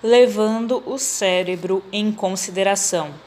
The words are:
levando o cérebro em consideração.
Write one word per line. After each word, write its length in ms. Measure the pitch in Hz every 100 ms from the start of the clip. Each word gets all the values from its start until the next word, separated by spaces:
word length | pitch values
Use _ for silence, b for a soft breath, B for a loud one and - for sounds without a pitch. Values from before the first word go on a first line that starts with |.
levando 800 | 220 247 247 208 214 226 226 254 -
o 120 | 262
cérebro 840 | - - 196 180 180 180 180 190 -
em 220 | 208 214
consideração. 1000 | 214 190 185 - 185 196 196 - 175 151 147